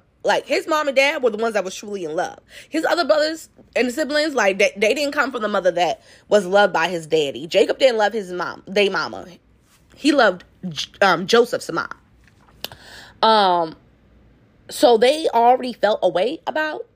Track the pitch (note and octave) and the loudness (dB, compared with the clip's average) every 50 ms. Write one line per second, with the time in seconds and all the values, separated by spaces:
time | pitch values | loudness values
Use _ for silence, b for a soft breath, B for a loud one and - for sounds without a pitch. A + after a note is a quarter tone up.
0 | _ _ _ _ - F#3+ G3+ - - - C#4 F#4 F4 F4 D#4 D4+ D4+ C#4+ C4 C4 | _ _ _ _ -2 -2 -2 0 -2 -2 -4 -4 -2 -2 -2 -2 -2 0 0 2
1 | C4+ C#4 D#4+ D#4 B3+ A#3+ G#3+ G#3 A3+ A#3 A3 G#3 F3+ F#3 - - - G#3 G3+ G3+ | 2 2 2 0 -2 -2 -2 -2 -4 -2 -2 -2 -4 -4 -8 -12 -12 -12 -10 -8
2 | F3 D3+ D#3 F3 E3+ A2 - - _ B B B B B - D#4+ D#4+ - - E4+ | -8 -6 -4 -4 -6 -6 -8 -14 _ B B B B B -6 -4 -2 -2 0 0
3 | E4+ B3+ D#4 D4+ D#4 D#4 E4 D#4+ - - _ _ - _ - G3+ A#3+ B3 A#3 D4 | 0 2 2 2 0 -2 -4 -8 -12 -18 _ _ -16 _ -4 -2 -2 -2 -2 -4
4 | D4+ B3 D4 D4 D4+ D#4+ C4+ B3 G#3 G3 G3 G3 G3+ F#3 - G3+ G#3+ G#3+ C4+ D4 | -4 -2 -2 -2 -2 -2 0 0 0 0 2 2 0 0 0 0 0 0 0 0
5 | C#4+ C#4 C#4 D4 B3+ C4 B3+ B3 G#3+ G#3 G#3 G3 F3 F#3 E3+ F3 F3 D#3+ - - | -2 -4 -2 -2 -4 -4 -4 -6 -6 -4 -2 0 0 0 0 0 0 -2 -2 -6
6 | b b b b b b G3+ G#3 F#3 F3+ F#3+ G3+ G#3 F#3+ E3 E3 E3 F3 F#3 E3+ | b b b b b b 2 2 2 2 2 4 4 4 2 0 -2 -2 -4 -6
7 | D#3+ D3+ D#3 D#3 D3+ C#3 - A#2 D3 E3+ - F#3+ C4 C#4+ - - C#4 C4 A#3 A3 | -6 -2 0 0 0 -2 -4 -8 -8 -2 2 2 2 2 2 2 2 2 2 2
8 | G#3 G3+ G#3 A3+ G3 F3 F3+ F3 E3+ C#3 - - - - G3 G#3 G3+ G3 F#3+ E3 | 0 0 -2 -4 -8 -8 -8 -8 -8 -8 -10 -14 -12 -6 -2 0 0 0 0 -4
9 | D3 A#2+ G#2+ F#2+ F2 - E3+ - _ _ _ _ _ _ _ _ _ _ _ - | -6 -6 -8 -12 -16 -16 -20 -20 _ _ _ _ _ _ _ _ _ _ _ -4
10 | - C#4+ D4+ C#4 A#3 G3+ F3+ F3+ - _ _ _ - F#3 D3+ - - - _ - | 0 0 4 4 4 4 2 0 -6 _ _ _ -12 -12 -10 -10 -12 -8 _ 0
11 | G3+ G3 F3 D#3+ F#3+ D#3 - A#3+ A#3+ A#3 - - - - E3 D#3+ - - - _ | 2 2 2 2 0 2 4 4 4 2 0 -8 -8 -6 -6 -6 -6 -8 -10 _
12 | _ _ _ _ _ _ _ _ _ _ _ _ - B B B B B B B | _ _ _ _ _ _ _ _ _ _ _ _ -16 B B B B B B B
13 | B B B B - A3 A3 G#3+ G3+ F#3 F3+ F3 E3 D#3+ - - _ _ _ _ | B B B B 2 2 4 4 4 4 2 2 0 -2 -6 -14 _ _ _ _
14 | _ _ _ _ _ _ _ _ _ _ _ _ _ - - - - B3+ A#3+ A3 | _ _ _ _ _ _ _ _ _ _ _ _ _ -16 -4 2 4 6 6 6
15 | A3+ B3+ D4+ D#4 D#4+ - - A#3 A#3 A#3+ B3+ B3+ B3+ B3+ A3+ - - G3+ A3 - | 6 4 2 2 0 -2 2 4 6 6 4 4 2 -6 -6 -2 -2 -2 0 0
16 | - F#3 D#3+ F3 F#3+ A#3+ D#4+ - - - - D#4 D#4 D#4 D4+ - - _ - | 0 0 0 0 -2 -2 -4 -6 -8 -6 -4 -4 -4 -4 -6 -10 -14 _ -8